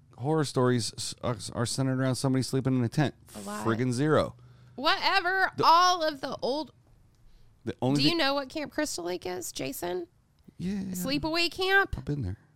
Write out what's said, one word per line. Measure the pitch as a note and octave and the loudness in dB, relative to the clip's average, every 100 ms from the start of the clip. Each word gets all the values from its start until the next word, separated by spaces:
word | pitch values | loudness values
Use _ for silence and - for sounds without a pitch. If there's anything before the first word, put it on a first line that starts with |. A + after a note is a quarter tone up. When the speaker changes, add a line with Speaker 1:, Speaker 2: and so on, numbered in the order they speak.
| _ - | _ -8
Speaker 1:
horror | B2 D#3+ | -2 0
stories | D3 - B2 B2 G#2+ - | 0 2 2 2 0 -6
s-, | - - | -10 -6
are, | - G#2+ - | -6 -6 -6
are | - A#2 | -4 -4
centered | - C3 C3 | -2 -2 0
around | C3 | 0
somebody | B2 C3+ C3 | 0 0 0
sleeping | A#2+ C3+ C3 C3 | 0 -2 0 2
in | |
a | A#2 | 2
tent? | - C3+ - - - | 2 0 -2 -14 -14
Speaker 2:
A | - | -10
lot. | - A2+ | -4 -2
Speaker 1:
Friggin' | A2+ B2+ | 0 0
zero. | A#2+ D3+ C3+ C#2 - - - - - | 0 4 4 2 -4 -20 -20 -20 -4
Speaker 2:
Whatever. | D4 F#4 D4 F#4+ F4 F#4+ F#4 - | 0 2 2 2 2 2 0 4
Speaker 1:
The | |
Speaker 2:
All | C4+ E4 F4+ F4+ | 6 8 6 4
of | D#4 C#4 | 0 -4
the | C#4+ - | -6 -4
old. | G#3+ C#4+ C4+ - _ _ _ _ - - - _ | -2 -2 -6 -14 _ _ _ _ -20 -20 -20 _
Speaker 1:
The | A2 - | -10 -4
only | B2+ G#3 | 0 2
Speaker 2:
Do | |
you | C#4+ | 4
Speaker 1:
thing | E4+ | 2
Speaker 2:
know | C4+ | 2
what | C#4+ C4+ | 0 -4
Camp | D#4 C#4 | -6 -6
Crystal | - D4+ - | -4 -4 -4
Lake | F4 F4+ - | -6 -6 -6
is, | F3+ E4 | -8 -8
Jason? | - C4+ C4 F4 F4+ E4+ _ _ _ - - | -8 -8 -6 -6 -6 -8 _ _ _ -20 -10
Speaker 1:
Yeah, | F3+ | -6
yeah. | G3+ F#3+ | -6 -6
Speaker 2:
Sleepaway | F3+ F3+ C#4+ D#4 E4 E4+ | -6 -2 -2 -2 0 -2
Camp? | - F#4 G4 G4 - | 0 2 2 2 -2
Speaker 1:
I've | |
been | C3 D3 | -4 -4
there. | F#2+ G2 _ | -4 -6 _